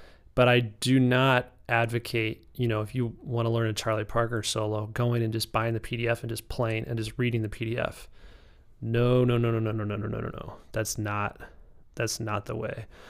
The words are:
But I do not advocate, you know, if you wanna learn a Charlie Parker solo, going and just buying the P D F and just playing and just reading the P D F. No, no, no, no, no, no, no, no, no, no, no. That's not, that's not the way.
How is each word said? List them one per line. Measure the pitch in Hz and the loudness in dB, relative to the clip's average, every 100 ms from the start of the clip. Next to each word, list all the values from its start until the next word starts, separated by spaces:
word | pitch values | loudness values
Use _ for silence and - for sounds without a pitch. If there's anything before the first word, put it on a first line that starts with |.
| - - - | -20 -20 -4
But | - 123 | 4 6
I | 123 | 6
do | 117 104 123 131 | 4 -2 4 6
not | 127 123 135 127 - - - | 6 6 6 4 2 -8 -2
advocate, | 117 117 117 - 117 110 - - - | 0 2 -2 -2 -2 -2 -4 -10 -4
you | 123 | 0
know, | 107 | 0
if | 107 131 | -2 -4
you | 117 101 | -4 -6
wanna | - 117 117 | -6 -2 0
learn | 117 113 | 2 0
a | |
Charlie | 107 - 110 | -2 -2 -2
Parker | 107 120 117 117 | 0 0 0 0
solo, | 104 113 107 107 107 | -2 -2 -2 -2 -4
going | 110 120 120 | -2 0 2
and | 110 | 0
just | 110 - | -2 -2
buying | 113 113 113 | 0 0 -2
the | |
P | - 120 | -4 -4
D | 117 | -2
F | 117 | -2
and | 117 | -4
just | 117 - | -8 -8
playing | - 117 110 127 | -4 -2 -2 -2
and | 113 | -4
just | 107 - | -4 -2
reading | 123 117 | 0 0
the | 110 | -2
P | - 110 | -4 -6
D | 120 | -2
F. | - - - - - - - - - - | -4 -6 -16 -20 -20 -20 -20 -20 -20 -10
No, | 117 117 123 127 | -2 2 4 6
no, | 123 120 | 4 4
no, | 117 | 2
no, | 113 | 2
no, | 110 | 0
no, | 110 | -2
no, | 104 104 | -4 -4
no, | 107 | -4
no, | 110 | -6
no, | - | -6
no. | - - - - | -8 -12 -14 -8
That's | 110 107 - | -4 -4 -4
not, | 104 104 104 - - - - - - - | -4 -2 -4 -6 -16 -20 -20 -20 -12 -4
that's | 113 - | -4 -4
not | 113 104 104 | -4 -4 -4
the | 117 | -6
way. | 117 - 107 - - | -6 -8 -12 -18 -20